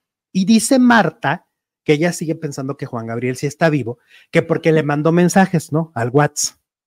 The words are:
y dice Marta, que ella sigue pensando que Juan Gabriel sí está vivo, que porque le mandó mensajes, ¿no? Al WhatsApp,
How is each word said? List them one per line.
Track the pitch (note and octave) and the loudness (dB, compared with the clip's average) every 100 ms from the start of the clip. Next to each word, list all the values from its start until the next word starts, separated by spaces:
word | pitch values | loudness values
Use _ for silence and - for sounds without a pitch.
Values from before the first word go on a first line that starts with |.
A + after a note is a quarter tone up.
| _ _ _ | _ _ _
y | F#3 F#3+ | -2 2
dice | A3+ - C4 | 2 4 2
Marta, | B3 A#3 F3 - C#3 E3 _ _ _ _ | 4 4 2 -2 -4 -4 _ _ _ _
que | - | 0
ella | D3 F3 | 0 0
sigue | E3+ D#3+ D#3+ | -2 -6 -6
pensando | D3+ C#3 C3+ C3+ | -8 -8 -8 -8
que | C3+ | -10
Juan | A#2+ A2+ | -10 -8
Gabriel | A#2 B2 B2+ | -6 -4 -4
sí | C#3+ | -6
está | - E3 | -2 0
vivo, | D3+ A2+ B2 _ - _ | 0 -4 -12 _ -20 _
que | E3+ | -2
porque | E3 D#3 E3 | 0 0 0
le | D#3+ | 0
mandó | D3 D3 D#3+ | 0 0 0
mensajes, | E3+ F3 G3 F#3 D#3+ - | 2 4 4 2 0 -2
¿no? | C#3+ E3 | -4 -4
Al | A2+ A#2+ | -6 -2
WhatsApp, | C3+ D3 - - - _ _ | 0 0 -2 -8 -10 _ _